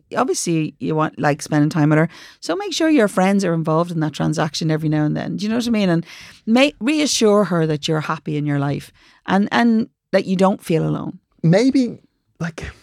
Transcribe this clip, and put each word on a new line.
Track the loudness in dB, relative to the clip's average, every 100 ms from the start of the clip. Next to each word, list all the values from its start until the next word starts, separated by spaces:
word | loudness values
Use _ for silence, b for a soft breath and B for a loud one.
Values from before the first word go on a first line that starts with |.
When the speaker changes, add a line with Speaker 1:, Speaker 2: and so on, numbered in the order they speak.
| -8 -4
Speaker 1:
obviously | -2 -2 -2 -2 -2 -6
you | -4 -2
want, | -2 -2
like, | -2 -2
spending | -2 0 2
time | 2 2
with | 4
her. | 0 B B B
So | -6 -6
make | -4
sure | -2 2
your | 4 2
friends | 2 2 2
are | 0
involved | -2 0 0 0
in | -2
that | -4
transaction | -2 -2 -2 -4 -4 -2
every | -2 -2
now | 0
and | -2 -2
then. | -6 -6
Do |
you | -4
know | -4
what | -2
I |
mean? | 0 0
And | 0 B B B B 0
may-, | 2 2 0
reassure | -2 0 0 2 4 4
her | 2 0 0
that | -2 -2
you're | -2
happy | -4 -6 -6 -4
in | -2
your | -2
life | -2 -4 -8 b b b -2
and, | 0 0
and | 2 2 2 -2 _ _
that | -2 0
you |
don't | 2 2 0
feel | -2 0
alone. | 0 -4 -6 -12 _ _
Speaker 2:
Maybe, | 2 4 4 2 0 -4 _ _ _ -12
like, | -10 -10 -14 b